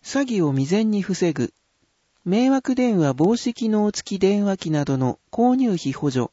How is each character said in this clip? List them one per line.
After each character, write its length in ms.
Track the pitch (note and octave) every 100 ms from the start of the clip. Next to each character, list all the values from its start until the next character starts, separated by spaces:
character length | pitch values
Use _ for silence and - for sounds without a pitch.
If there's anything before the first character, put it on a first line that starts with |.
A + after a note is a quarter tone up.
詐 220 | - C4+
欺 220 | C4+ G#3+ D#3
を 60 |
未 140 | C3+ C3+
然 240 | G3+ A3
に 120 | G#3
防 300 | F#3 F#3 F3
ぐ。 200 | C#3+ A#2+ _ _ _ _ _ _ _
迷 260 | F3 G3+ B3+
惑 240 | C4+ -
電 240 | B3+ B3 G3
話 160 | D3
防 220 | B2+ E3+ A#3
止 160 | B3+
機 160 | A#3 A3+
能 220 | G#3+ G#3
付 260 | - - G3
き 20 |
電 260 | F#3+ G3+
話 120 | G3+ G3
機 140 | E3+
な 140 | D3+
ど 140 | C#3+ C3+
の 200 | B2+ - _
購 240 | - A#3+
入 180 | B3+ B3
費 200 | F3+ C3+
補 180 | C3+ D3
助。 200 | B2+ A#2